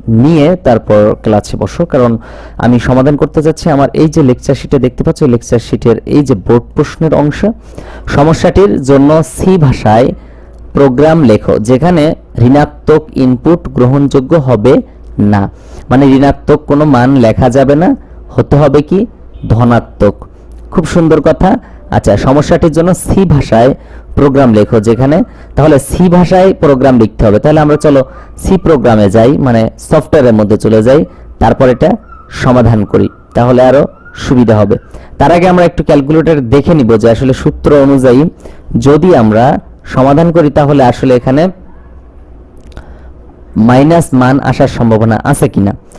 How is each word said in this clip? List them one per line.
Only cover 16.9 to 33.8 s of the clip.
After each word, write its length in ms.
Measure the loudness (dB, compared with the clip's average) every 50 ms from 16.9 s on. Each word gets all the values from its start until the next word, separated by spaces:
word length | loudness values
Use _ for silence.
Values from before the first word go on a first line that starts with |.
| 2 2 2 2 2
লেখা 340 | 2 2 2 2 0 0 0
যাবে 260 | 2 2 2 2 2
না, 340 | 2 0 0 -2 -4 -8 -16 -20 -20 -20 -8
হতে 260 | -6 -6 -2 0 0
হবে 260 | 0 2 2 2 0
কি? 260 | 0 0 -2 -2 -2 -4 -8 -18 -20 -20 -18 -16 -6
ধনাত্মক। 800 | -4 -2 0 2 2 0 0 -2 -6 -6 -2 -2 -2 -2 -4 -14 -20 -20 -20 -20 -20 -20 -20 -20 -6
খুব 140 | -4 -4 -4
সুন্দর 360 | -2 0 0 2 2 0 0
কথা। 360 | 0 -2 -2 0 0 -2 -2 -2 -6 -14 -20 -20 -12 -6
আচ্ছা, 260 | -4 -2 0 0 -2
সমস্যাটির 540 | 0 0 0 0 0 0 0 0 0 0 0
জন্য 240 | 0 0 0 0 -2
সি 300 | -2 -2 -2 0 0 2
ভাষায় 480 | 2 0 0 0 0 2 2 2 2 0 -2 -10 -18 -20 -20 -18 -8 -2
প্রোগ্রাম 380 | 0 0 0 2 2 2 2 2
লেখো, 260 | 2 0 0 0 0
যেখানে, 440 | 0 0 0 0 0 0 0 0 -2 -4 -8 -18 -20 -8 -2
তাহলে 240 | 0 2 2 2 2
সি 300 | 0 -2 -2 0 0 2
ভাষায় 440 | 2 2 2 2 2 2 2 2 0
প্রোগ্রাম 460 | 0 0 0 2 2 2 2 2 2
লিখতে 260 | 2 0 0 -2 0
হবে। 140 | 0 2 2
তাহলে 200 | 0 0 0 2
আমরা 160 | 2 0 0
চলো 300 | 0 0 2 2 2 0 -2 -8 -18 -20 -20 -16
সি 200 | -10 -2 -2 -2
প্রোগ্রামে 520 | 0 2 0 0 2 2 0 2 2 2 2
যাই, 280 | 2 2 2 2 2
মানে 320 | 0 0 0 0 0 -2 -4 -6
সফটওয়্যারের 560 | -12 -6 -2 -2 -2 -2 0 0 2 2 2 2
মধ্যে 240 | 0 0 0 -2
চলে 260 | -2 0 0 0 2 2
যাই, 220 | 2 2 2 0 -2 -8 -18 -20 -20 -8 -4
তারপর 300 | -2 -2 0 0 0 0
এটা 200 | 0 0 0 -2 -2 -4 -8 -16 -20 -20 -20 -18
সমাধান 560 | -12 -4 -2 0 2 2 2 2 0 0 -2
করি, 240 | -2 -2 -2 -2 -4 -6 -12 -20 -8 -4
তাহলে 300 | -2 0 2 2 2 2
আরো 240 | 4 2 2